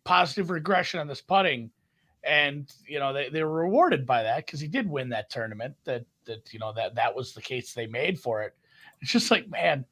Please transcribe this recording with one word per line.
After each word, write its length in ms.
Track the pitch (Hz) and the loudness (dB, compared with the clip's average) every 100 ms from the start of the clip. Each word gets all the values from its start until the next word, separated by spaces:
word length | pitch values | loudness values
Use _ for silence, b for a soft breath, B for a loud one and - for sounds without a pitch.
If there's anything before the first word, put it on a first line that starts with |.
positive 460 | - 180 180 - 180 | 2 4 4 2 -2
regression 500 | 175 156 185 180 175 | -2 2 2 2 -4
on 60 | 147 | -6
this 140 | 139 | -8
putting." 480 | - 190 185 127 113 _ _ _ _ _ | 2 4 4 0 -4 _ _ _ _ _
And, 480 | 151 151 147 143 139 - - | 0 2 2 0 -12 -16 -8
you 120 | 147 | -4
know, 120 | 139 | -2
they, 160 | 139 131 | -2 -4
they 120 | 156 | -2
were 180 | 156 160 | -2 0
rewarded 440 | 170 240 359 160 127 | 2 4 6 4 2
by 160 | 123 | 2
that 240 | 110 135 - | 2 0 -2
'cause 140 | 143 | -8
he 80 | 151 | -4
did 200 | 240 208 | -2 -2
win 200 | 147 127 | -2 -4
that 200 | 113 104 | -6 -6
tournament, 440 | 127 113 107 123 139 | -6 -8 -6 -10 -10
that, 200 | - 123 120 _ - | -6 -6 -6 _ -12
that, 260 | 110 - | -12 -12
you 60 | 110 | -10
know, 120 | 110 | -8
that, 200 | 107 113 | -4 -4
that 200 | 117 117 | 0 0
was 200 | 113 123 | 0 -8
the 80 | 110 | -10
case 320 | - 127 - | -8 -8 -8
they 120 | 123 113 | -8 -6
made 300 | 117 165 185 | 0 0 0
for 220 | 123 110 | -2 -2
it. 120 | 104 _ b b b b | -4 _ b b b b
It's 100 | 131 | 0
just 220 | 240 - | 0 4
like, 160 | 214 202 | 2 2
man, 360 | - 175 143 127 | 0 2 2 -2